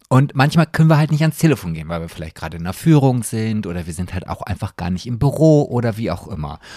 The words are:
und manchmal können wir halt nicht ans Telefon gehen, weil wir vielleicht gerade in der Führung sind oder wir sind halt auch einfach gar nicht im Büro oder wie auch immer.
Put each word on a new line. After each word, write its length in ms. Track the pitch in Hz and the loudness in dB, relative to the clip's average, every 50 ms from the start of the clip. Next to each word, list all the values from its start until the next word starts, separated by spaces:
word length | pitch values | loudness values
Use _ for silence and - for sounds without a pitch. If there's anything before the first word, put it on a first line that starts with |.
| _ _ | _ _
und 240 | 127 127 143 143 - | 2 2 4 2 2
manchmal 300 | 135 131 151 - 165 160 | 2 0 2 4 4 2
können 240 | - - - 160 160 | 2 2 2 4 4
wir 80 | 160 147 | 6 4
halt 140 | 151 147 | 4 2
nicht 100 | 151 147 | 2 2
ans 160 | 160 156 - - | 2 0 0 2
Telefon 380 | - 160 135 - - 87 82 | 2 2 2 2 -2 -4 -6
gehen, 120 | 80 78 78 | -6 -6 -6
weil 140 | 85 82 | -6 -6
wir 80 | 82 82 | -6 -8
vielleicht 260 | - - 80 82 - | -10 -12 -12 -12 -12
gerade 220 | - 85 80 82 85 | -10 -10 -10 -8 -8
in 60 | 82 | -6
der 100 | 87 92 | -8 -8
Führung 480 | - - 165 156 147 131 135 123 123 | 0 4 4 6 6 6 4 2 0
sind 460 | 110 - - 113 110 113 107 107 101 92 | -2 -4 -4 -4 -2 -2 -2 -4 -4 -4
oder 180 | 87 90 82 | -6 -6 -6
wir 80 | 87 82 | -8 -8
sind 180 | 90 90 85 92 | -8 -8 -8 -8
halt 140 | 92 - - | -8 -8 -8
auch 140 | - - | -10 -10
einfach 340 | - - 101 - 113 101 - | -8 -8 -6 -6 -6 -8 -6
gar 140 | - 87 85 | -6 -4 -4
nicht 160 | 92 90 - | -4 -4 -6
im 140 | 117 120 110 | -6 -4 0
Büro 440 | 143 139 - - 160 160 151 147 139 - | 0 0 2 4 4 6 6 4 4 2
oder 280 | 117 120 117 117 101 110 | -2 -2 -2 -2 -2 -4
wie 120 | 117 85 | -4 -4
auch 180 | 85 - - 73 | -6 -6 -8 -10
immer. 320 | - 76 76 71 76 - - - - | -10 -8 -8 -8 -10 -12 -16 -20 -20